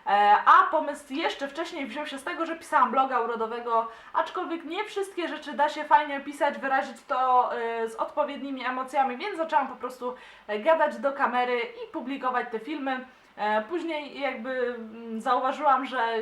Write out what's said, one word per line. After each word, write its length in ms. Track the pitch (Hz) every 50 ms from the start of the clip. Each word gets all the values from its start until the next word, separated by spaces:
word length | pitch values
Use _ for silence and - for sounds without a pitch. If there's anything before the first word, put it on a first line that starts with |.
| - -
e, 280 | 196 202 208 208 208 202 -
a 260 | - 302 359 381 370
pomysł 420 | - 311 294 294 294 277 - - 262
jeszcze 340 | 285 339 381 - - 277 285
wcześniej 380 | - - 339 339 359 330 277
wziął 200 | 220 214 285 302
się 120 | 294 277 269
z 60 | -
tego, 220 | 349 349 349 330
że 100 | 320 330
pisałam 360 | 320 - - - 294 254 233
bloga 280 | 226 269 262 262 254 247
urodowego, 680 | 226 226 233 220 220 220 233 240 240 240 233 226 226 220 - - - - -
aczkolwiek 520 | - 320 - - 359 359 - 330 330 -
nie 180 | 277 330 381 427
wszystkie 440 | 415 - 403 392 381 - - 339 294
rzeczy 260 | 285 294 294 285 302
da 160 | 226 285 302
się 140 | 302 302 302
fajnie 340 | 302 311 294 302 294 277 269
opisać, 400 | 269 285 285 - 320 285 - 220
wyrazić 460 | 247 269 269 269 277 254 233 - - -
to, 420 | 277 254 262 262 254 254 240 220 240 240
e, 320 | 233 226 226 233 226 226
z 60 | 220
odpowiednimi 720 | - - - - 294 294 254 285 254 247 277 277 262 233
emocjami, 520 | 247 254 262 262 262 - 294 - - 247 247
więc 200 | 330 415 392 330
zaczęłam 300 | 330 320 311 294 269 240
po 80 | 247
prostu, 400 | - - 254 254 - 247 247 247 - - - - - - -
e, 120 | 208 214
gadać 380 | 214 302 320 320 311 302 - -
do 160 | - 277 269
kamery 460 | 277 269 226 240 247 247 247 247 240
i 320 | 233 240 - - 480 -
publikować 560 | - 320 247 247 277 - 247 262 247 247 226 -
te 80 | - 220
filmy. 460 | 220 - 311 302 269 269 262 254 254 - - _ _ _ - -
E, 240 | 202 214 214 220
później 580 | 220 220 349 349 311 330 320 302 294 277 - 262
jakby, 560 | 277 269 262 220 220 262 262 254 247 240 247 233
mm, 440 | 226 220 220 233 233 233 226 220
zauważyłam, 640 | 208 269 254 254 254 262 294 233 302 294 254 262 269
że 320 | 233 247 262 226 233 226 220